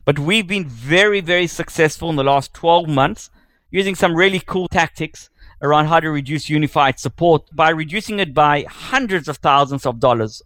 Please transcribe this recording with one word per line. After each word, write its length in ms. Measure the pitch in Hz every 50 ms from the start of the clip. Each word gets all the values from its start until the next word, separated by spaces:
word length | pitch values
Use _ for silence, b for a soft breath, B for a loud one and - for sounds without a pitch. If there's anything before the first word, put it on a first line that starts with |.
| -
but 160 | - 143 147
we've 280 | 143 165 208 226 196
been 200 | 170 208 202 175
very, 540 | 139 117 113 117 139 165 185 208 214 202 196
very 260 | 170 160 175 180 180
successful 640 | 165 - - 160 - - - 160 151 - - 165 165
in 80 | 156
the 60 | 143 135
last 300 | 139 139 139 135 - -
twelve 360 | - - 170 170 175 170 156
months 400 | 147 135 135 165 226 - - - _ _ _ _ _ _ _ _
using 240 | 165 185 196 196 185
some 180 | - 196 175 165
really 280 | 165 185 196 190 180
cool 260 | - - - 185 180
tactics 600 | - - 180 160 - - - 156 - - - - _ b b b b b b
around 240 | 147 143 151 151 151
how 160 | 156 170 160
to 100 | 156 160
reduce 380 | 151 147 135 127 156 143 - -
unified 500 | 156 151 151 139 - 151 143 135 135 -
support 440 | - 135 - - 170 175 160 147 - _ 160
by 160 | 147 160 160
reducing 500 | 165 160 160 147 175 214 - - 208 202
it 140 | 190 151 127
by 320 | 151 151 147 147 143 -
hundreds 600 | - - - - - 254 277 262 202 190 175 139 151
of 80 | 143
thousands 480 | - - 156 139 139 143 131 139 131 -
of 160 | 135 117 117
dollars 400 | 139 127 120 113 110 107 - - -